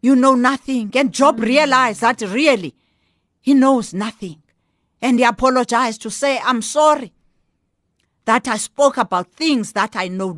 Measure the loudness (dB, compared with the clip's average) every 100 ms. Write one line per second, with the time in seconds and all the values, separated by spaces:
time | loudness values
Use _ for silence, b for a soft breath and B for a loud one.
0 | 4 4 4 2 0 -2 -4 -6 -2 -2
1 | -2 2 0 2 0 2 2 2 0 0
2 | -2 -2 -4 0 2 2 -2 -14 _ _
3 | _ _ _ _ 0 4 4 2 -2 -8
4 | -8 -8 -16 -16 _ _ _ _ _ _
5 | -2 2 2 2 0 0 0 -2 -2 -6
6 | -12 -4 -2 -2 -2 -4 -2 2 2 2
7 | -4 _ _ _ _ _ _ _ _ _
8 | _ _ 0 0 0 -6 -8 0 0 2
9 | -2 -2 -6 _ -2 0 -2 -4 -4 -4
10 | -6 -6 -6